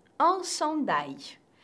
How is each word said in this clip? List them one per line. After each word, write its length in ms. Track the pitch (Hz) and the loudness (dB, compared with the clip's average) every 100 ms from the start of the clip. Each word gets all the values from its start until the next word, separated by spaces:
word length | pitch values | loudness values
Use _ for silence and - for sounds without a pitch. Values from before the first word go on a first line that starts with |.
| _ - | _ 2
un 220 | 320 381 | 4 4
chandail. 960 | 349 - 311 311 220 151 143 139 - - _ _ | -2 -2 -2 0 0 0 -2 -10 -16 -20 _ _